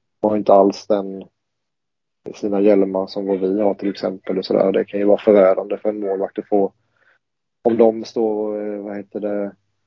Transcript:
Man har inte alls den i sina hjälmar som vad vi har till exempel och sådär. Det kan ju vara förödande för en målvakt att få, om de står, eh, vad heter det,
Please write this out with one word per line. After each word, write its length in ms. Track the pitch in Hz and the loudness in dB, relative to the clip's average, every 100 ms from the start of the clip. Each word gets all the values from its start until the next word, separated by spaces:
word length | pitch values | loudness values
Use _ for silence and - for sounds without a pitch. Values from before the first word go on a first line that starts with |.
| _ _ | _ _
Man 80 | 107 | -2
har 60 | 107 | -2
inte 160 | 98 | 4
alls 340 | 101 98 98 - | 4 4 0 -4
den 340 | 104 98 95 95 _ _ _ _ _ _ _ _ _ - | -4 -4 -12 -16 _ _ _ _ _ _ _ _ _ -18
i 40 | - | -8
sina 260 | 107 101 | -4 2
hjälmar 460 | 101 98 98 95 95 | 4 4 2 -2 -6
som 180 | 107 98 | -6 -4
vad 120 | 98 | -2
vi 220 | 95 101 | -2 0
har 120 | 104 | -2
till 160 | 98 101 | -2 -6
exempel 480 | 95 101 95 - 95 | -6 -6 -8 -6 -6
och 80 | 95 | 2
sådär. 260 | 104 98 | 4 4
Det 140 | 101 95 | 2 -2
kan 140 | 101 | -2
ju 60 | 101 | 2
vara 120 | 98 | 2
förödande 560 | - 104 92 95 98 101 | 4 6 6 2 -4 -6
för 120 | 107 | -6
en 100 | 107 | -6
målvakt 400 | 101 98 98 - | -6 -4 -6 -8
att 80 | - | -4
få, 260 | 104 98 - _ _ _ _ _ _ _ _ | -2 -2 -6 _ _ _ _ _ _ _ _
om 160 | 117 113 | -2 2
de 260 | 113 113 110 | 2 2 -6
står, 560 | - 110 107 107 104 104 104 | -4 -4 -4 -6 -8 -8 -10
eh, 60 | |
vad 160 | 101 101 | -10 -12
heter 220 | 101 104 | -12 -10
det, 320 | 104 104 101 - _ _ | -6 -6 -8 -12 _ _